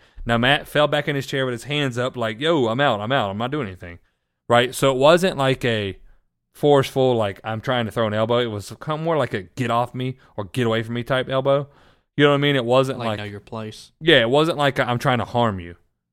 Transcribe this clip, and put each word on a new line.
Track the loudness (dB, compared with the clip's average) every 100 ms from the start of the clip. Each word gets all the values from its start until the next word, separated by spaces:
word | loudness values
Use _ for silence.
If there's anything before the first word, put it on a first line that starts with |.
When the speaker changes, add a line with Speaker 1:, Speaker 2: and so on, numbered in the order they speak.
| _ -10 -2
Speaker 1:
Now, | 0
Matt | 2 0 0
fell | 0 0
back | 0 -2
in | -4
his | -4
chair | -4 -4
with |
his | -4 -6
hands | -4 -2 -2
up, | -4 -4
like, | -6 -2
"Yo, | 0 2 2
I'm | 2
out, | 2 0
I'm | 0
out, | 0 0
I'm | -2
not | -4
doing | -4 -8
anything." | -10 -16 -18 _ _ _ _ 2
Right? | 2 2
So | 2 0
it | 4
wasn't, | 6 6 4 0
like, | 0 0 -2
a | -2 -4 -8 -16 -20 _ _ _ -2
forceful, | 4 4 4 2 2 2
like, | -2 -4
"I'm | -8 -6
trying | -2 -2 -2
to |
throw | -2 -2
an |
elbow." | 0 0 0
It | 0
was | -4 -10 -12
kind | -8 -6
of |
more | -2 -2
like | -2
a | -4
"get | -8 -6 -2
off | -2 -2 -6
me" | -8 -8 _ -12
or | -8
"get | -2 0
away | 0
from | -2 -6
me" |
type | -4 -4 -2
elbow. | -2 0 0 -2 _ _ _ _ 2
You | 4
know |
what | 4
I |
mean? | 2 0
It | 2
wasn't | 2 2 -2
Speaker 2:
Like, | -6
Speaker 1:
like, | -6
Speaker 2:
know | -8
your | -14
place. | -14 -12 -12 -14 -20 -4
Speaker 1:
yeah, | 4 4
it | 6
wasn't | 2 2 0
like, | 0 0
"I'm | -2 0
trying | 0 0
to | 0
harm | 0 0 0
you." | -8 -16 _ _ _